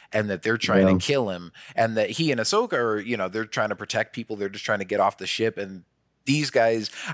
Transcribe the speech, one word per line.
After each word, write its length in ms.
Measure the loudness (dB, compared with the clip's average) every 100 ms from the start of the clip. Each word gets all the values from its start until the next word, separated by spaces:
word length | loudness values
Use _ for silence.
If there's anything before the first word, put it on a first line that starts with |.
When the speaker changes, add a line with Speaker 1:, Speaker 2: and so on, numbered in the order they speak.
| -4
Speaker 1:
and 160 | -2 0
that 140 | -2
they're 140 | 0 0
trying 260 | 2 4 6
Speaker 2:
Yeah. 60 |
Speaker 1:
to 60 | 4
kill 300 | 2 0 0
him, 220 | -6 -12 -18 -8
and 220 | 0 2 2
that 140 | 0
he 200 | 0 0
and 80 | 0
Ahsoka 340 | 2 0 0
are, 260 | 0 0 0
you 180 | -2 -4
know, 100 | -2
they're 180 | -4
trying 240 | -4 -2 -2
to 60 |
protect 380 | -2 -4 -4 -4
people. 220 | -8 -10
They're 140 | -6 -6
just 160 | -6
trying 120 | -4 -2
to 60 |
get 140 | 0 2
off 180 | 2 0
the 80 |
ship. 320 | -8 -2 -2 -2
And 280 | -10 -12 _ _ _ _
these 260 | -2 0 2
guys, 400 | 2 4 2 -4 -10 -4